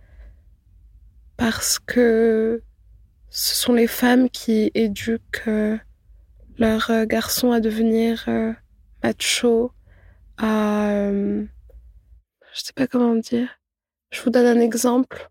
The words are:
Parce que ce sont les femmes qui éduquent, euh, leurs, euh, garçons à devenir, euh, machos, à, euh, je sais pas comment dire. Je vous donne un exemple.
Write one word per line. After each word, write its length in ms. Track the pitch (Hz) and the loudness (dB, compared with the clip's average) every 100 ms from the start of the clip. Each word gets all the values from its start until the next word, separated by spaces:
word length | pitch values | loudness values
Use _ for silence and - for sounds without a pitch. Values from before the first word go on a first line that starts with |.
| - - - - _ _ _ - - - - _ - - | -20 -20 -20 -20 _ _ _ -20 -20 -20 -20 _ -16 -4
Parce 400 | 233 - - - | -4 -2 -4 -6
que 840 | - 240 233 226 226 220 220 233 - _ - - _ _ - | -4 2 2 4 2 2 0 -4 -10 _ -20 -20 _ _ -16
ce 240 | - - - | -6 -4 -2
sont 180 | - | 0
les 140 | 240 226 | 2 2
femmes 420 | - 247 247 254 | 2 2 4 2
qui 420 | - - 220 214 - | -2 -2 0 0 0
éduquent, 680 | 226 196 - 226 - - - | -2 -2 -6 -6 -6 -8 -4
euh, 300 | 214 214 220 - _ _ - _ - - - | -2 -2 -4 -10 _ _ -20 _ -20 -12 -2
leurs, 320 | 220 220 220 | 0 0 0
euh, 160 | 226 220 | 0 0
garçons 460 | 220 - - 247 | -2 -2 0 2
à 80 | 233 | 2
devenir, 640 | 220 220 226 226 226 226 - | 0 0 2 2 0 -2 -2
euh, 260 | 226 226 226 _ _ _ - | -2 -2 -6 _ _ _ -6
machos, 680 | 233 220 - - 240 226 247 - - - - - - - | -6 -4 -4 0 2 2 0 -8 -20 -20 -20 -20 -20 -6
à, 520 | 220 214 214 208 208 | -2 0 0 0 0
euh, 540 | 202 202 202 202 208 214 - - - - - _ - _ _ _ | 0 -2 -2 -2 -4 -8 -14 -20 -20 -20 -20 _ -20 _ _ _
je 80 | - | -14
sais 120 | - | -12
pas 140 | - 254 | -4 -2
comment 280 | 247 240 226 | 0 2 0
dire. 340 | 226 233 254 - _ _ _ _ _ | -2 -4 -4 -10 _ _ _ _ _
Je 100 | - | -6
vous 80 | - | 0
donne 160 | 247 240 | 4 4
un 160 | 233 | 4
exemple. 680 | 233 226 247 247 262 - - | 2 2 0 2 0 -6 -18